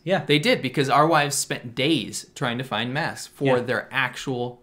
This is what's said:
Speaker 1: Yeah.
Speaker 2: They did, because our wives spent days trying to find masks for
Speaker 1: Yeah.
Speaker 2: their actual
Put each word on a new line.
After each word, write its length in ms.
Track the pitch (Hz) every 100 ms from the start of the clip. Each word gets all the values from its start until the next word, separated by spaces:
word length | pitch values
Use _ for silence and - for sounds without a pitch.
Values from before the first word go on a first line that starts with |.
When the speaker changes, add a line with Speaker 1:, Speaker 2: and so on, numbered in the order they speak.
Speaker 1:
Yeah. 200 | 160 185 -
Speaker 2:
They 120 | 147
did, 240 | 233 254
because 260 | 131 147 131
our 160 | 131 156
wives 300 | 156 143 -
spent 380 | - 147 117 117
days 520 | 143 143 98 - -
trying 240 | - 127 117
to 60 |
find 280 | 131 107 123
masks 340 | 139 151 110 -
for 300 | - 139 127
Speaker 1:
Yeah. 60 |
Speaker 2:
their 260 | 120 117 -
actual 720 | 131 127 - - 123 123 -